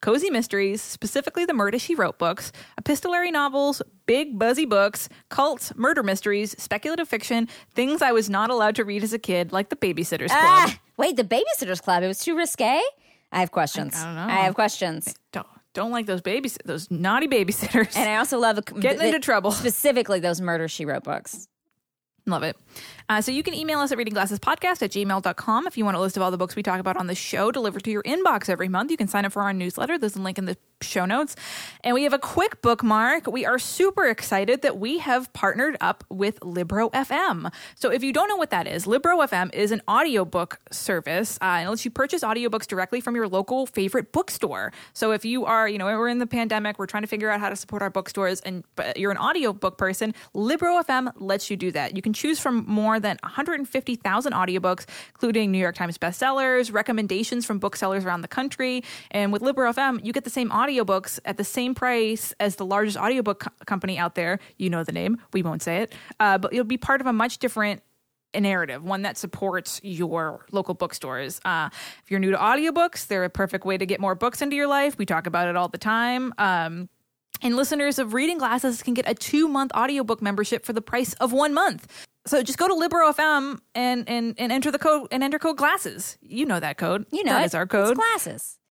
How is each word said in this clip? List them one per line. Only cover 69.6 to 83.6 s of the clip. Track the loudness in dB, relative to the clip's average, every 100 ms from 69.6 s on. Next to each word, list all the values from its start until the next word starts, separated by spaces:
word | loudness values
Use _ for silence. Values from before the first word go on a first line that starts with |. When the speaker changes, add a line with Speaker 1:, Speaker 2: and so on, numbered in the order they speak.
| -6 -10
Speaker 1:
your | -10 -4 -2 -2 -2 -6 -6
local | -4 -2
bookstores. | -4 -4 -6 -8 -8 -8 -6 -2
Uh, | -2 -2 -6 -16 -18
if | _
you're | 0
new | 2
to | 2
audiobooks, | 4 4 2 2 2 0 -4
they're | -2
a | -2
perfect | 0 -2 -2
way | -2 -2
to | -2
get | -2
more | -2
books | 0 -2 -2
into | -2 0
your | 2
life. | 4 2 0
We | -2
talk | -2 0
about | 0 0
it | 2
all | 0
the | -2
time. | 0 2 2 0 -4 0
Um, | 2 2 0 -6 -12 _ _ _ _ -4
and | 0 2
listeners | 2 2 0 0
of | 0
Reading | 0 0 0
Glasses | 0 0 0 -2
can | -2
get | -2 0
a |
two-month | -2 0 2 4 2 0
audiobook | 0 0 0 -2 -2
membership | -2 -2 0 -2 -2
for |
the | -6
price | -2 -2 -2
of | -2 0
one | 2 2
month. | 4 2 0 -12 -20 -20 _ -2
So | 0
just | 0 0
go | 2
to | 2
Libro | 2 6 6
F | 6
M | 4 4 0 -8